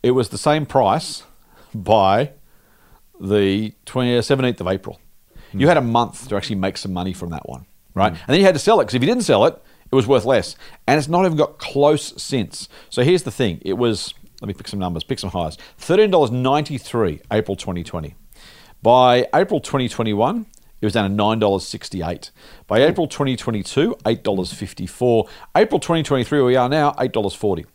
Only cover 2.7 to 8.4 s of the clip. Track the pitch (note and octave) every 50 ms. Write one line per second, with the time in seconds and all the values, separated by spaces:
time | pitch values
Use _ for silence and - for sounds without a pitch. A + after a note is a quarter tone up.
2.7 | _ _ _ _ - _ _ _ _ F4 - F#2+ G#2 G#2 G2+ G2 G2 G#2 A2 G#2+
3.7 | - _ _ - - C3 B2 B2 A#2+ A#2+ G#2+ - C#3+ C3+ C3 B2 A2 - F2 F2+
4.7 | F#2+ F#2 - - - _ _ - - _ _ _ _ - - - - G2+ C3 D#3+
5.7 | F3 D3+ B2+ A#2 A2+ A#2+ A#2+ - - - - - G#2 G2+ - - A2+ F#2+ F#2 G2
6.7 | F#2+ - - G2 F#2 F2 F2+ F#2+ F#2 - F2+ E2+ E2+ D2 - - B1 B1+ - _
7.7 | _ _ _ _ _ F#2+ G2 G#2+ E2 D#2+ - - C3+ F#3+